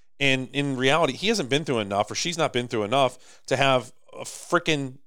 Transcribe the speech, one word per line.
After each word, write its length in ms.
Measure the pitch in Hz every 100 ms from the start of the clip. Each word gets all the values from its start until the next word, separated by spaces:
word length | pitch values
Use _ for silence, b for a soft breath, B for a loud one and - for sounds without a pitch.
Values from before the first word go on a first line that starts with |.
| - -
And 300 | 139 131 131
in 240 | 139 143 127
reality, 380 | 131 156 156
he 140 | 123 185
hasn't 200 | 214 127
been 160 | 139
through 140 | 151 120
enough, 320 | 98 101 107
or 40 |
she's 220 | 107 170 165
not 160 | 139
been 160 | 123 120
through 140 | 117
enough 580 | 101 135 127 - - - -
to 100 | 135
have 360 | 139 131 113 - -
a 120 | -
frickin' 760 | - - - 175 170 151 135 135